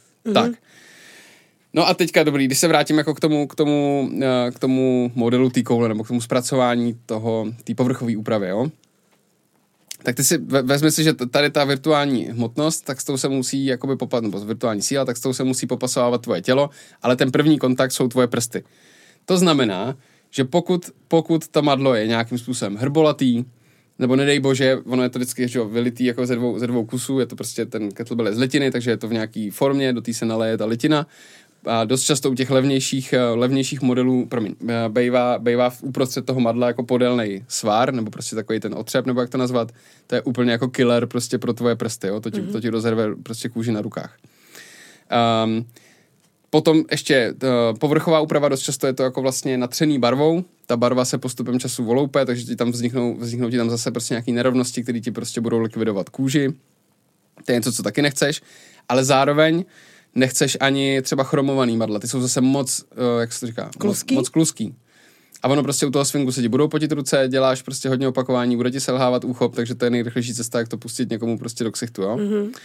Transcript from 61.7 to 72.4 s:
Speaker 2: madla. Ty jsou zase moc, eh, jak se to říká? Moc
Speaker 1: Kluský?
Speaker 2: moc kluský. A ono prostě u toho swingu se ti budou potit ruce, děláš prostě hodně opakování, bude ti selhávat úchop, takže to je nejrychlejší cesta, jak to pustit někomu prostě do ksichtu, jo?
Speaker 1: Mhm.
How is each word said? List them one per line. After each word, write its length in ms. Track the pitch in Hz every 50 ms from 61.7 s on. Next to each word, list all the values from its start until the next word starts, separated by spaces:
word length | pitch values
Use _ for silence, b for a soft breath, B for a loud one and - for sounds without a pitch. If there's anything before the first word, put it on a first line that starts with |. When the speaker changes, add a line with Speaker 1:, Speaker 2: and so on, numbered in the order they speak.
| 113 113
Speaker 2:
madla. 220 | 113 110 107 104
Ty 80 | 104 120
jsou 140 | - 131
zase 200 | 127 127 - 139
moc, 420 | 127 131 135 139 135 131 - - - _
eh, 280 | - 113 127 123 120 117
jak 120 | 117 117 117
se 60 | -
to 80 | - 120
říká? 160 | 113 - 104
Moc 100 | 104 - -
Speaker 1:
Kluský? 380 | - 208 202 - - - 262
Speaker 2:
moc 140 | 262 123 -
kluský. 460 | - 160 165 160 - - 113 104 131 - b b b b b b b b b b b b -
A 40 | 127
ono 160 | 139 147 135
prostě 220 | 135 139 - -
u 60 | 143
toho 140 | 127 143 139
swingu 260 | 135 - 147 139 127
se 100 | 127 139
ti 80 | 120 117
budou 180 | 110 131 147 151
potit 240 | 151 151 151 147
ruce, 340 | 156 147 139 - - 143 135 131
děláš 340 | 127 131 131 131 131 131
prostě 280 | - - 135 - - 135
hodně 180 | 131 127 139 131
opakování, 500 | 127 135 127 127 127 123 120 123 123 117
bude 140 | 120 127
ti 80 | 127 135
selhávat 440 | 135 - 127 131 131 123 123 123 120
úchop, 320 | 113 123 - 127 120 120
takže 200 | - 117 117 123
to 100 | 117 123
je 60 | 120
nejrychlejší 420 | 120 120 117 120 117 131 117 123 117
cesta, 260 | 117 117 - - 120
jak 80 | 117 113
to 100 | - 107
pustit 320 | - 120 - - 127 98
někomu 280 | 117 107 117 117 117 104
prostě 260 | 120 120 - - 127
do 80 | 113
ksichtu, 300 | 104 - 127 113 117 -
jo? 160 | 95 98 113 214
Speaker 1:
Mhm. 340 | 208 202 214 208